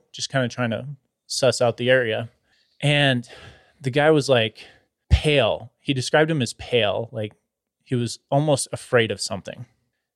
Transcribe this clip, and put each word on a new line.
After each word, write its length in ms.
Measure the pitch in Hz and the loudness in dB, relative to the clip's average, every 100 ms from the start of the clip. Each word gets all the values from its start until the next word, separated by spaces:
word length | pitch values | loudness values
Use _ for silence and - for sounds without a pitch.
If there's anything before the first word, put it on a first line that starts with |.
| _ | _
Just 180 | - - | -12 -6
kinda 180 | 135 120 | -4 -4
trying 220 | - 120 | -4 -4
to 160 | 110 135 139 _ _ - | -4 -8 -16 _ _ -12
suss 340 | - 127 - | -2 0 2
out 160 | 120 113 | 0 0
the 140 | 120 | 2
area. 400 | 131 113 107 117 _ _ _ _ _ | 2 2 -4 -8 _ _ _ _ _
And 480 | 147 143 139 123 - - - - _ _ | 0 2 2 0 -4 -16 -20 -20 _ _
the 120 | 131 | -4
guy 200 | 139 151 | 2 4
was, 180 | 156 135 | 4 4
like, 380 | 123 110 - - _ _ _ - | 2 2 -4 -20 _ _ _ 0
pale. 600 | - 151 143 107 78 117 _ | 2 4 2 2 -2 -8 _
He 120 | - | -4
described 380 | 127 - 151 160 | -4 0 2 2
him 100 | 156 | 0
as 140 | 117 | -4
pale, 540 | - - 120 104 101 117 | -6 -2 0 0 -2 -6
like 220 | 113 107 - _ _ _ _ | -8 -10 -12 _ _ _ _
he 100 | - | -6
was 240 | 123 117 - _ | -4 -4 -8 _
almost 380 | 143 151 135 - | 0 2 0 -2
afraid 380 | - - 123 110 | -12 0 2 2
of 100 | 98 | -4
something. 460 | - 98 - - 123 _ _ _ _ | -8 -8 -10 -16 -18 _ _ _ _